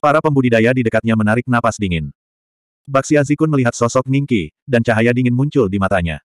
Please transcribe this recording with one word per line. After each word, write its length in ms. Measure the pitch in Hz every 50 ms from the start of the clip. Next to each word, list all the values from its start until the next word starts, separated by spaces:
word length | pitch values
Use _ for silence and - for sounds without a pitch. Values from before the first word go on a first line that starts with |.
| -
Para 160 | 151 143 156
pembudidaya 560 | 156 156 147 135 127 123 117 113 110 117 127
di 80 | 127 123
dekatnya 320 | 110 107 113 113 113 113
menarik 320 | 110 107 104 110 120 120
napas 320 | - 123 120 117 117 107 -
dingin. 320 | 107 95 87 82 76 71 - _ _ _ _ _ _ _ _ _ _ _ _ _ _
Baxia 360 | - 135 135 135 - 151 147 143
Zikun 240 | 135 147 - 156
melihat 280 | 160 151 139 127 120 - -
sosok 320 | 120 120 - 131 127 131
Ningqi, 400 | 135 139 143 139 127 107 85 76 _ _ _
dan 160 | - 127 117 117
cahaya 320 | - 113 107 113 120 120
dingin 200 | 123 127 123 120
muncul 360 | 123 139 147 - 143 120 95
di 80 | 95 101
matanya. 400 | 98 95 101 92 87 82 78 73 _ _